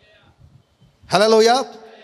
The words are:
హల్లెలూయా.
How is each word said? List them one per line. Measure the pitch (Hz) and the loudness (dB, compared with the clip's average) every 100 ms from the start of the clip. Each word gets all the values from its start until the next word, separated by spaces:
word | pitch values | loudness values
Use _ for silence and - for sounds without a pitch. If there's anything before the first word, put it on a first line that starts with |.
| _ _ _ _ - _ _ _ _ _ - | _ _ _ _ -20 _ _ _ _ _ -6
హల్లెలూయా. | 170 214 220 226 254 - - - - | -2 2 2 2 0 -4 -14 -20 -20